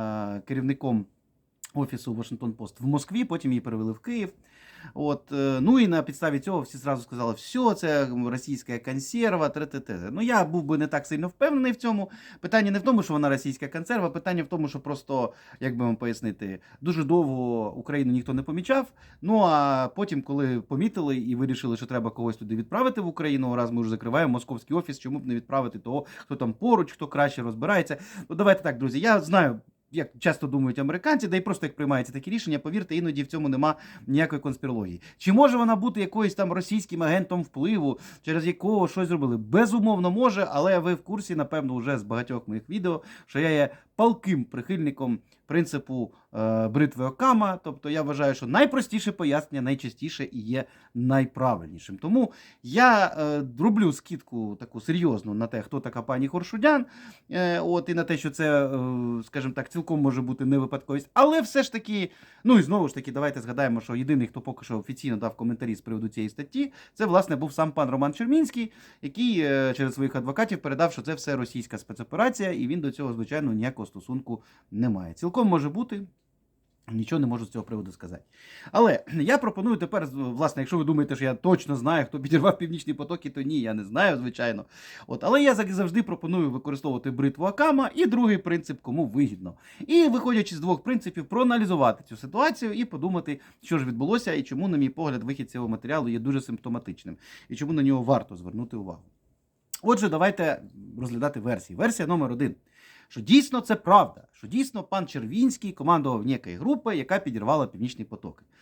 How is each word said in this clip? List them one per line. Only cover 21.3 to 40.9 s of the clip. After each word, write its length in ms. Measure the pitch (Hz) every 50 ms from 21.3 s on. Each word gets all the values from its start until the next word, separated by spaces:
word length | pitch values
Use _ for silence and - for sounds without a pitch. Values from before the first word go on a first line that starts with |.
| 123
вирішили, 420 | 120 135 135 131 - - 123 117
що 100 | - 123
треба 240 | 117 127 120 113 113
когось 260 | 107 - 117 117 110
туди 200 | - 110 104 110
відправити 440 | 113 113 - 170 214 254 262 254 226
в 60 | 190
Україну, 500 | 170 160 - 156 151 139 131 131 123 123
раз 140 | 120 120 117
ми 100 | 117 117
вже 100 | 117 110
закриваємо 420 | 110 107 - 117 120 151 165 135 123
московський 440 | 123 - - 131 113 - - 147
офіс, 220 | 175 170 - 139 -
чому 200 | - 135 135 135
б 80 | -
не 80 | 127 120
відправити 440 | 117 117 - 135 135 127 117 - 104
того, 280 | - 117 127 143 143 - -
хто 200 | - - - 139
там 160 | - 127 117 113
поруч, 400 | - 202 247 233 190 160 - -
хто 160 | - 156 139
краще 340 | - 139 143 139 139 - 117
розбирається. 540 | 117 110 113 139 175 208 185 160 - 147 139 185 - - 202 175 -
Ну, 80 | 165
давайте 260 | 165 202 202 190 190 -
так, 160 | 156 131 117
друзі, 220 | 135 131 117 143
я 200 | 185 233 220 196
знаю, 400 | 151 156 190 190 165 135 113 110 - _ _ _ _ _ 131
як 260 | 165 147 - - 120
часто 280 | - 175 156 - 151
думають 320 | 139 135 139 135 127 123 139
американці, 500 | 139 139 160 180 - 302 302 - 220 185
да 80 | 175
й 40 | 190
просто 260 | 185 202 196 - 170
як 100 | 143 -
приймаються 360 | - 147 139 139 127 120 127 127
такі 180 | 139 135 185
рішення, 280 | 208 233 - 170 151 139
повірте, 380 | - 156 175 214 175 - 160
іноді 260 | 170 175 165 143 139 139
в 40 |
цьому 220 | - - 165 151 139
нема 260 | 131 131 151 151 151 - - - - - -
ніякої 340 | - 135 147 160 160 151 139
конспірології. 600 | - 143 127 - - 131 123 110 104 92 87 87 - - - _
Чи 140 | - 185 190
може 240 | 247 294 269 247
вона 200 | 247 233 226 226
бути 240 | 190 208 247 180 208
якоюсь 340 | 196 185 - 220 214 196 202
там 180 | - 196 175 175
російським 500 | 185 180 - 208 214 - - 175 170 165
агентом 400 | 151 160 190 180 - 185 - -
впливу, 560 | 135 - 131 143 196 220 196 147 139 123 - - - - - _
через 240 | 156 160 160 156
якого 420 | 175 175 - - 196 220 202 180 -
щось 200 | - 185 185 165
зробили? 280 | 175 160 139 127 120
Безумовно, 760 | 113 110 107 135 202 240 208 214 233 202 220 214 185 180 180
може, 360 | 180 226 254 247 196 - 294 -
але 280 | - 143 160 185 190 180
ви 160 | 160 180